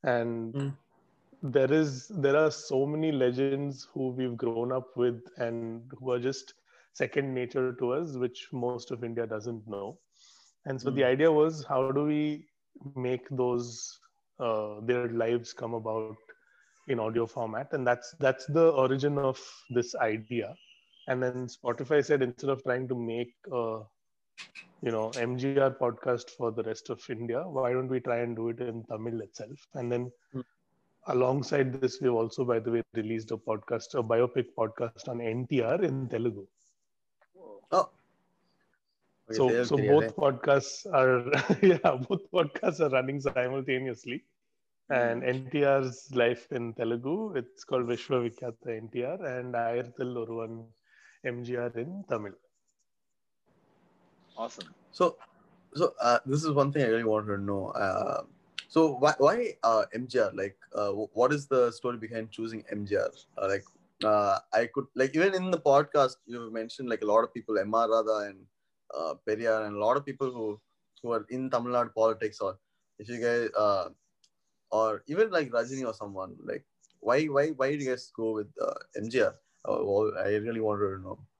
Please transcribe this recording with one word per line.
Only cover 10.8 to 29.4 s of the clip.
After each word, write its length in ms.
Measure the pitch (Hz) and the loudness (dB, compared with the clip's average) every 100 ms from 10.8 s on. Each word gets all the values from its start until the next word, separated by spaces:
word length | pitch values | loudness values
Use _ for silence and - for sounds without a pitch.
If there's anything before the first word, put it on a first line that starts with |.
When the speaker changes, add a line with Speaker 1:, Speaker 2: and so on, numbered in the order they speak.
Speaker 1:
so 100 | 143 | -2
the 120 | 135 | 2
Speaker 2:
Mm. 100 | 127 | 4
Speaker 1:
idea 180 | 131 160 | 6 6
was, 340 | 151 156 156 | 8 4 2
how 280 | 139 135 135 | -2 0 2
do 100 | 139 | 2
we 460 | 147 151 151 151 - _ _ - 143 135 | 2 2 0 -4 -10 _ _ -20 -14 -6
make 320 | 127 127 - | -2 -4 -4
those, 720 | 131 123 123 120 117 - - _ _ _ _ | 0 0 0 -4 -10 -14 -16 _ _ _ _
uh, 400 | 123 110 107 104 | -2 -2 -4 -6
their 260 | 113 123 120 | 0 0 2
lives 420 | 117 113 120 117 | 0 2 2 -2
come 220 | - 117 | -10 -6
about 420 | 117 110 110 110 107 _ - _ _ _ _ - | -6 -4 -4 -6 -12 _ -20 _ _ _ _ -4
in 100 | 127 | -2
audio 260 | 110 113 | 0 0
format? 480 | 113 - 113 110 143 | -2 -4 -6 -6 -6
And 140 | 151 123 | -2 0
that's, 300 | 123 - - | 0 -2 0
that's 280 | 135 135 - | 0 0 0
the 240 | 151 165 | 6 6
origin 460 | 143 131 135 143 143 | 6 2 2 0 2
of 240 | 139 127 - - _ | 0 -2 -10 -20 _
this 240 | 123 120 | 0 0
idea. 600 | - 117 110 110 120 104 170 - _ _ _ - | 0 0 -2 -4 -4 -4 -10 -20 _ _ _ -6
And 160 | 127 | -2
then 240 | 127 123 123 | -2 -2 -8
Spotify 580 | - 123 117 131 151 | -6 -4 -4 2 2
said, 160 | 143 147 | 4 2
instead 300 | 127 123 139 | 2 -2 -4
of 140 | 131 | -2
trying 240 | 131 127 127 | -2 -2 -2
to 80 | 127 | -4
make 380 | 117 117 120 _ - | -4 -4 -6 _ -8
a, 300 | 127 113 110 107 _ _ _ _ - - - - _ | -4 -4 -6 -10 _ _ _ _ -20 -20 -20 -20 _
you 80 | - | -2
know, 200 | 113 110 | -2 -2
M 280 | 123 120 127 | -2 -2 -2
G 180 | 135 139 | 0 4
R 140 | 135 | 2
podcast 600 | 131 123 110 - 123 - | 2 -2 -2 -2 -2 -4
for 200 | - 117 | -6 -4
the 140 | 110 | -2
rest 260 | 110 110 - | -4 -6 -8
of 180 | 117 - | -10 -8
India, 380 | 110 117 120 180 | -8 -4 -6 -4
why 260 | 135 123 | -2 0
don't 160 | 127 131 | 0 0
we 120 | 127 | -4
try 180 | 123 120 | -2 -2
and 160 | 120 | -2
do 140 | 113 113 | -4 -4
it 120 | 117 | -4
in 220 | 123 113 110 | -6 -8 -8
Tamil 340 | 110 113 117 | -8 -6 -6
itself? 480 | 104 - | -10 -14